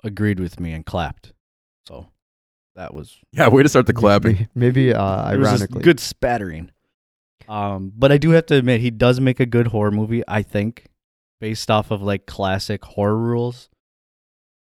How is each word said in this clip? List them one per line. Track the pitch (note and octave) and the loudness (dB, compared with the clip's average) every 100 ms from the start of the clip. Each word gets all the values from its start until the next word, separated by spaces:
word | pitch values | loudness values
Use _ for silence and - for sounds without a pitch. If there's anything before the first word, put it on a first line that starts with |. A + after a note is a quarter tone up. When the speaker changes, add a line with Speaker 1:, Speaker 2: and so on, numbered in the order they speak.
Speaker 1:
agreed | A2 G2 G#2+ F#2 | -12 -4 -2 -2
with | F2 - | -6 -8
me | E2+ | -10
and | D#2+ - | -10 -8
clapped. | F#2 D2+ - - _ _ _ _ _ - | -6 -6 -10 -20 _ _ _ _ _ -20
So | C2 - _ _ _ _ _ _ F#2 | -20 -20 _ _ _ _ _ _ -18
that | F2 | -16
was | D2+ - _ _ | -14 -18 _ _
Speaker 2:
Yeah, | - B2+ | 0 4
way | C3+ | 6
to | D3 | 6
start | C3+ - | 4 2
the | |
clapping. | A#2+ G#2 G2+ A2 G2+ A2 A#2+ | 2 4 4 2 0 -2 0
Speaker 3:
Maybe, | A#2+ B2+ C3 | 0 2 2
maybe, | |
uh, | A2 G2 F#2+ - | 0 -2 -2 -2
Speaker 1:
it | G2+ | 0
was | C3 | 2
a | G2+ | 2
Speaker 3:
ironically. | G2 F#2 | -2 0
Speaker 1:
good | E3+ D3+ | 2 2
spattering. | - - B2 A#2 F#2+ D#2+ F2 _ _ _ _ _ _ _ - | -4 -6 -4 -4 -6 -10 -14 _ _ _ _ _ _ _ -12
Um, | G#2+ G2+ F#2+ F#2+ G#2+ | -8 -6 -6 -10 2
but | C#3 | 4
I | C#3+ | 4
do | D#3+ | 4
have | E3 D#3+ | 4 4
to | C#3+ | 2
admit, | B2 A#2 | 2 0
he | B2 | 0
does | A2 A#2+ B2+ | 2 2 4
make | C3 B2 | 0 0
a | B2 | 0
good | A#2+ A#2 | 0 0
horror | G#2 G#2 | 0 0
movie, | G#2 A2 A#2 - | 0 -2 -4 -4
I | G#2+ | -6
think, | G2+ G#2 G#2+ - _ _ _ _ _ _ | -4 -4 -4 -8 _ _ _ _ _ _
based | A2 A2 - | -10 -6 -2
off | G#2+ - | -2 0
of, | G2+ | -4
like, | G2+ G2 - | -4 -4 -6
classic | - G2 G2 - G#2 - | -6 -4 -4 -6 -10 -8
horror | - G#2 A2 | -4 -2 0
rules. | A#2 A#2+ A#2+ B2 - _ _ _ _ _ _ _ _ _ _ | -2 -2 -4 -8 -20 _ _ _ _ _ _ _ _ _ _